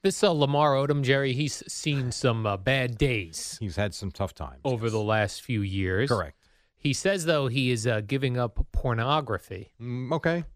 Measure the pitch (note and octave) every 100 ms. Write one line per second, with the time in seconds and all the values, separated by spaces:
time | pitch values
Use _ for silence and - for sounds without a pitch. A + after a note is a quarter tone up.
0 | G3 - G#3 D#3+ C#3 C#3+ D3+ C3+ C#3+ C#3+
1 | C3 C#3 C#3 B2+ D3 - - - D#3 C#3
2 | B2 - C3 A2+ G#2+ G2 F#2+ C3+ B2+ A#2
3 | C#3+ A#2 E2+ D#2+ - - G#2 E2+ G2+ -
4 | G2 - G2 - C#2+ C2 - A#2+ A2+ A2
5 | G#2 A2 G2+ - - A2+ G2+ G2 F#2 F#2
6 | C#3 A2+ D#2 - _ _ _ _ D3 B2+
7 | F#3+ G3 D#3+ D#3 C3+ B2+ B2+ B2 A2+ A2
8 | G#2 C3+ C3 B2 A#2+ - - - C3 A#2
9 | A#2+ D3+ C3 G2 - F#2 - _ A#2+ B2
10 | B2+ D#3 E3 E3+ D#3